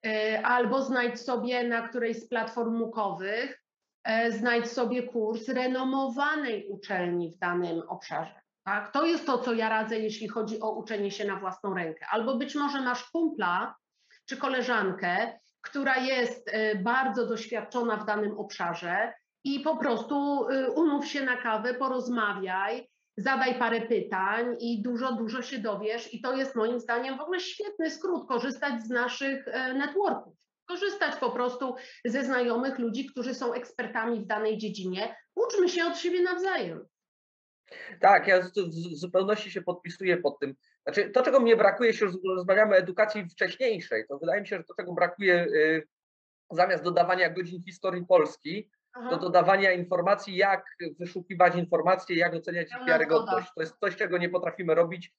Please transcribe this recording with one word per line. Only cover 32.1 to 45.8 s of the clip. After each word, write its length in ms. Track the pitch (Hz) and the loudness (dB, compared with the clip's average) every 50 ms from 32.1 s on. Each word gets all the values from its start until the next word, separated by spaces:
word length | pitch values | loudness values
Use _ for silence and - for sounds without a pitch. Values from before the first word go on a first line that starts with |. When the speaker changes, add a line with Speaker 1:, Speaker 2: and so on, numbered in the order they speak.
| 220 277 269 | -2 -2 0
Speaker 1:
znajomych 560 | 240 269 247 247 240 226 233 254 269 269 247 | 0 2 2 2 2 2 2 0 -2 -2 -2
ludzi, 260 | 240 233 208 254 269 | -2 -2 -2 -4 -6
którzy 280 | - - 262 233 254 254 | -6 -6 -6 -6 -6 -4
są 200 | - 262 240 233 | -4 -4 -4 -4
ekspertami 680 | 240 240 - - - 233 - - 233 220 233 240 220 | -4 -8 -10 -10 -8 -8 -6 -4 -4 -2 -2 -2 -4
w 60 | 190 | -2
danej 320 | - 220 208 220 214 220 214 | -4 -2 0 0 0 0 0
dziedzinie. 580 | 214 208 180 196 185 185 180 185 208 233 - - _ _ _ | -4 -6 -6 -4 -6 -4 -4 -4 -4 -6 -8 -12 _ _ _
Uczmy 340 | 359 466 508 - 415 359 359 | -2 -2 0 4 4 4 4
się 160 | - 349 330 | 4 2 0
od 120 | 339 - - | 0 -2 -2
siebie 240 | - 349 349 359 | -2 0 2 2
nawzajem. 640 | 359 370 359 349 359 381 370 320 220 175 165 - - _ _ _ _ _ _ _ _ _ _ _ _ _ _ _ _ _ - - - - - - | 2 2 2 0 0 -2 0 -2 -2 -4 -6 -10 -12 _ _ _ _ _ _ _ _ _ _ _ _ _ _ _ _ _ -18 -16 -16 -16 -8 4
Speaker 2:
Tak, 260 | - 185 202 175 - 202 | 8 8 8 8 8 6
ja 140 | 190 185 | 4 4
z-, 80 | 180 180 - 208 | 4 2 -2 -2
w, 100 | 190 170 | -2 -2
w 260 | 160 165 170 180 165 | -2 -6 -6 -8 -8
zupełności 560 | 147 170 180 175 185 190 196 214 208 - 196 | -8 -10 0 2 2 2 2 0 -2 -2 -8
się 100 | - 196 | -8 -8
podpisuję 560 | 175 - 180 - _ 175 170 - 190 185 175 180 | -6 -6 -8 -6 _ -14 -12 -4 0 0 0 2
pod 220 | 175 - - - | 2 -2 -2 -2
tym. 160 | 143 139 135 _ _ _ _ _ _ | -6 -6 -6 _ _ _ _ _ _
Znaczy, 260 | - - 208 202 202 | -4 0 0 0 2
to, 120 | - 254 254 | 2 2 4
czego 160 | 320 247 269 | 6 6 6
mnie 160 | 240 233 226 | 8 8 6
brakuje, 340 | - 214 196 190 - 247 226 | 8 8 4 4 6 2 2
jeśli 160 | 220 - 190 196 | 2 2 0 -2
roz-, 100 | 175 185 180 190 185 | -2 -4 -2 -2 -2
rozmawiamy 400 | 185 180 180 190 202 214 214 202 | -2 2 4 6 6 6 8 6
o 20 | 185 | 6
edukacji 480 | 175 170 180 - 214 214 214 214 196 170 | 6 4 2 2 2 2 2 -6 -6 -8
wcześniejszej, 760 | - - 196 185 - - 262 247 220 175 - - 113 110 113 - | -4 -2 -2 -2 -2 -2 0 0 0 -2 -4 -4 -4 -4 -4 -4
to 100 | 139 139 | -8 -6
wydaje 240 | 156 165 180 208 | -2 -2 -2 -2
mi 60 | 202 175 | -2 -4
się, 100 | 208 180 | -8 -8
że 60 | 160 | -8
to, 100 | _ - - | _ -10 -10
czego 140 | 190 175 170 | -8 -6 0
brakuje, 500 | 170 180 175 180 - 202 185 180 175 175 | 2 2 2 0 0 4 6 6 6 4
y, 420 | 160 - 156 156 156 160 160 | 4 4 4 4 6 4 2